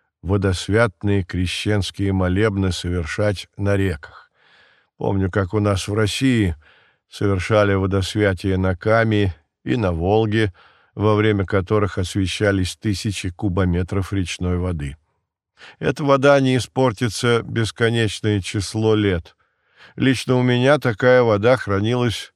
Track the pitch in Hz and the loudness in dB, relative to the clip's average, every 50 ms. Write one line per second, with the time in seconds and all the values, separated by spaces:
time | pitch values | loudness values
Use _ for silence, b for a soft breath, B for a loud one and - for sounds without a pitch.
0 | b b b _ - 82 98 101 95 98 90 - - - 98 110 117 117 - _ | b b b _ -4 -2 -2 0 0 0 -2 -2 -4 0 2 2 2 2 0 _
1 | - 104 101 98 90 - - 87 90 90 - - - 101 107 104 92 - - - | -2 -2 0 0 -2 -2 -4 -4 -2 -2 -4 -4 -2 -2 -2 0 -2 -4 -6 -4
2 | 101 98 95 95 92 90 90 98 110 - 98 98 95 92 87 - - 87 90 87 | -2 -2 0 0 0 0 2 2 2 0 0 0 -2 -2 -2 -4 -6 -4 -4 -4
3 | 80 76 - - 104 104 101 - - - _ - 101 101 101 98 98 95 82 76 | -4 -6 -4 -2 -2 -2 -2 -4 -10 -16 _ -6 -2 0 0 0 0 -2 -4 -6
4 | - - - - - _ b b b b b b b b b b b b b _ | -12 -18 -20 -20 -20 _ b b b b b b b b b b b b b _
5 | - 117 104 98 95 92 - 107 98 87 - 107 101 104 101 92 - - 104 107 | -4 -2 0 0 -2 -2 -2 -2 -2 -2 -2 -2 0 0 0 -2 -4 -4 -2 -2
6 | 107 98 - - 135 135 123 113 104 90 78 b b b b b b b b b | -2 -2 -2 0 0 0 2 2 0 0 -2 b b b b b b b b b
7 | b b - - 107 101 98 92 90 - 113 107 104 101 98 98 95 98 95 98 | b b -8 -4 -2 0 0 -2 0 2 2 4 4 4 2 0 0 0 0 -2
8 | 92 - - 107 104 98 95 - - 98 95 92 95 95 90 - - 110 110 113 | -2 -2 -2 0 0 0 0 0 -2 -2 -2 0 0 -2 -2 -2 0 2 2 2
9 | 113 113 107 104 101 92 85 - _ _ _ _ _ 123 127 123 104 90 87 80 | 4 2 2 2 2 0 -2 -6 _ _ _ _ _ -4 -2 0 0 -2 -2 -2
10 | 85 92 104 110 113 107 101 113 110 95 b b b b b b b b b - | 0 2 2 2 2 2 0 0 0 -2 b b b b b b b b b 0
11 | 101 110 107 104 107 110 107 98 95 - - 98 90 - 107 107 104 95 - - | 0 2 2 4 2 2 2 0 -2 0 -2 -2 0 0 0 0 0 -2 -2 -4
12 | 90 - - 104 95 90 - - 107 101 98 95 92 85 - - - 110 98 - | -6 -4 -2 -4 -2 -2 -2 0 0 0 2 2 -2 -4 -6 -6 -4 -4 -4 -2
13 | - 110 92 - - 95 85 - - 101 87 98 95 90 85 90 92 - 95 98 | -4 -6 -6 -4 -8 -10 -8 -4 -4 -2 0 0 0 0 0 -2 -2 -4 -4 -6
14 | 92 - 101 98 92 - - - 92 90 90 90 90 90 87 78 71 69 71 - | -4 -4 -4 -4 -4 -6 -6 -6 -4 -4 -2 -2 -2 -4 -6 -6 -8 -10 -10 -14
15 | _ _ _ _ _ _ _ _ _ _ B B B B B B - 156 123 - | _ _ _ _ _ _ _ _ _ _ B B B B B B -4 -4 -4 -2
16 | 143 139 139 135 127 143 143 139 135 131 127 127 - - _ 131 131 127 104 - | 2 2 2 4 6 6 6 6 4 2 2 0 -2 -2 _ 0 0 0 0 0
17 | 123 113 - - - 120 120 117 110 - 110 113 113 104 - - 117 113 120 117 | -4 -4 -4 -2 0 0 0 0 -2 -2 -2 -2 -2 -2 -2 0 0 0 2 0
18 | 113 104 - - - 107 104 101 90 - - 107 92 - - 110 110 110 107 107 | 0 -2 -4 -4 -2 -2 -2 -2 -4 -4 -6 -6 -6 -4 -4 0 2 2 2 2
19 | 104 101 92 82 - - _ b b b b b b b b b b b b - | 2 0 0 -2 -6 -10 _ b b b b b b b b b b b b 0
20 | - 135 131 - - - 127 127 123 123 123 123 123 135 151 143 - 127 110 - | 0 2 2 0 0 0 2 2 2 2 2 2 4 4 2 2 2 -4 -2 2
21 | 127 127 127 127 123 113 104 101 101 120 131 123 - 101 101 98 104 110 123 123 | 4 6 6 6 6 4 2 2 4 2 2 2 0 -2 -2 0 0 0 0 0
22 | 123 117 95 - - - _ | 0 -2 -2 -4 -10 -14 _